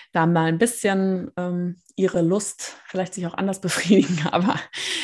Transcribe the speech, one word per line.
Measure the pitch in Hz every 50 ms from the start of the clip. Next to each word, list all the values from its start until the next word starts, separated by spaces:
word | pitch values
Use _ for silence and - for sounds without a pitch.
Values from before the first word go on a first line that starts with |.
| - _ -
da | 175 160
mal | 165 170 165 160
ein | 160 165 165
bisschen, | 233 240 - - - 202 196 190 190 190 190 185 175 - -
ähm, | - 180 180 175 175 180 175 175 - _ _ -
ihre | - 190 180 - 175 170
Lust | 165 185 208 214 - - - - - - - -
vielleicht | - - 185 185 170 -
sich | - 180
auch | 165 -
anders | - 190 196 190 190 - 175 -
<laughs> | - - 165 208 190
befriedigen, | - - 185 156 147 -
aber, | - 170 180 226 - - - - - - - - - -